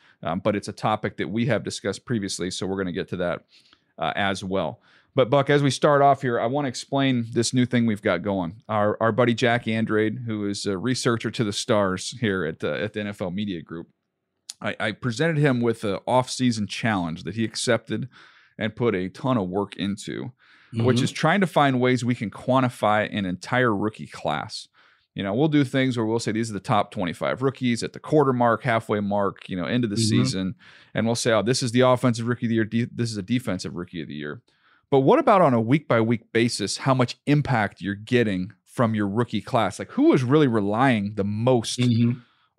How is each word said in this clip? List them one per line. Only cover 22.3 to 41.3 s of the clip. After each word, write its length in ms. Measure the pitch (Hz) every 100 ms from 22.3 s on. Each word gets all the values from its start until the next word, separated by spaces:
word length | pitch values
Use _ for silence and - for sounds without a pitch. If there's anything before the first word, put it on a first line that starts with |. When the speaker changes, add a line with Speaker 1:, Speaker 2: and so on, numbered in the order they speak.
| - - 127 127 - 104 107 104
Speaker 1:
an 140 | 104 95
entire 500 | 90 - 123 127 101
rookie 300 | 107 - 71
class. 640 | - - 73 - - - _ _ _ _ -
You 80 |
know, 100 | 98
we'll 140 | 107 156
do 160 | 147
things 340 | 135 135 131 123
where 80 | 110
we'll 140 | 117
say, 120 | 117
"These 200 | 107 113
are 20 |
the 60 | 101
top 320 | - 107 101
twenty-five 500 | - 90 80 71 76
rookies 400 | 135 123 127 117
at 120 | -
the 60 | -
quarter 340 | - 151 139
mark, 280 | 123 120 110
halfway 380 | 131 113 - 107
mark, 500 | 101 101 101 90 -
you 60 | 95
know, 100 | 80
end 180 | 120
of 60 | 117
the 60 | 104
Speaker 2:
Mm-hmm. 280 | 110 120
Speaker 1:
season." 320 | 131 95 92 - - - -
And 140 | - 110
we'll 80 | 117
say, 160 | 127
"Oh, 100 | 110
this 220 | 101 131
is 80 | 127
the 100 | 120
offensive 460 | 127 127 131 113 117
rookie 180 | 120 120
of 40 |
the 60 | 113
year. 100 | 110
De-, 200 | 117 123
this 160 | - 113
is 80 | 107
a 60 |
defensive 500 | 95 123 123 92 92 78
rookie 280 | 87 87
of 40 | 73
the 60 |
year." 300 | 73 73 73 - _ _ _ _
But 120 | 139
what 180 | 135 247
about 220 | 302 202
on 120 | 165
a 80 | 120
week-by-week 720 | 110 147 - 120 113 120 -
basis, 460 | 113 120 - 98 -
how 160 | -
much 240 | 131 123 - -
impact 560 | 147 139 123 101 -
you're 140 | 90 101
getting 580 | 107 120 110 95 92 -
from 320 | _ - 117 107
your 120 | 101
rookie 340 | 101 120 107
class? 380 | - 123 101 -
Like, 120 | 98
who 220 | - 302
is 100 | 214
really 240 | 123 147 143
relying 680 | 113 98 107 135 117 101 107
the 100 |
most 540 | 101